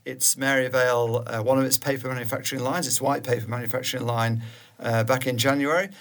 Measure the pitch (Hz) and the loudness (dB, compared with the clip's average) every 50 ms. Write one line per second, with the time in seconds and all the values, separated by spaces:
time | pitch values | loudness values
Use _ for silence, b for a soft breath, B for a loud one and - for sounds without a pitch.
0 | - 139 131 131 - - - 131 135 135 139 131 131 127 123 127 127 123 123 120 | -10 -12 -8 -2 0 0 0 2 2 2 2 2 2 2 2 4 4 4 4 4
1 | 120 113 113 120 117 113 117 113 107 123 135 135 135 127 - - - 143 139 127 | 4 2 0 -2 -2 -2 -4 -2 2 2 4 4 4 2 0 0 0 0 -2 -2
2 | 123 131 131 123 120 117 - - - - 139 131 123 131 156 180 156 127 117 - | -2 -6 -6 -6 -6 -6 -6 -6 -6 -6 -6 -4 -2 -2 -2 -2 -2 -2 -2 0
3 | 131 131 139 143 - 131 120 113 104 98 120 123 120 113 - - - - - - | 0 0 0 0 0 -2 -2 -2 -2 -4 -6 -6 -6 -4 -6 -4 -4 -4 -6 -4
4 | 113 117 120 117 113 113 113 113 113 B B B B B B B - 113 117 113 | -2 -2 0 0 2 2 0 -2 -4 B B B B B B B -4 0 2 2
5 | 113 117 131 127 127 135 123 113 123 139 139 143 139 143 160 175 196 196 196 B | 2 2 2 0 0 -2 0 2 2 2 2 2 2 2 2 0 0 -2 -6 B